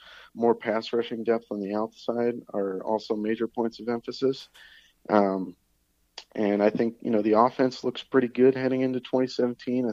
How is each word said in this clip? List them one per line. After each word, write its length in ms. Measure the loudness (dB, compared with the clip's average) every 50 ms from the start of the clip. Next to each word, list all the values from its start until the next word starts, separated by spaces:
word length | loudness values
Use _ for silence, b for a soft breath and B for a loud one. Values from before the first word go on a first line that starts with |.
| B B B B B B B
more 220 | 0 2 2 2
pass 360 | 2 0 -2 -2 -2 -2 -2
rushing 300 | -2 -2 -2 -2 -6 -6
depth 240 | -2 0 0 -2 -2 -6
on 80 | -8 -6
the 160 | -6 -4 -4
outside 580 | -4 -4 -6 _ -12 -8 -6 -2 -2 0 -2 -2 -4 -8 -8
are 300 | -6 -4 -4 -4 -4 -6
also 320 | -4 -2 -2 -2 -2 -4 -4
major 320 | -4 -2 -2 -2 -2 -4
points 320 | -4 -4 -4 -4 -4 -4 -6
of 100 | -6 -6
emphasis. 600 | -6 -6 -6 -8 -6 -2 -2 -2 -2 -2 -8 -20 b b b b b b b b b b -2 2
Um, 460 | 4 4 4 4 2 -2 -4 -8 -12 _ _ _ _ _ _ _ _ _ _ _ -20 -20 -20 _ -4
and 280 | -2 0 2 2 4
I 80 | 4 4
think, 260 | 4 2 0 0 -2 -4
you 100 | -4 -2
know, 120 | 0 2
the 160 | 2 4 6 6
offense 460 | 4 4 4 2 0 0 0 -2 -6
looks 180 | -6 -6 -6
pretty 260 | -6 0 2 2 2 2
good 260 | 2 4 4 4 4
heading 260 | 4 0 -2 0 0
into 200 | -2 -2 -2 -4
twenty 260 | -6 -2 0 0 0
seventeen. 600 | 0 -2 -2 -2 -2 -2 -4 -6 -2 -2 0 0
I 60 | -2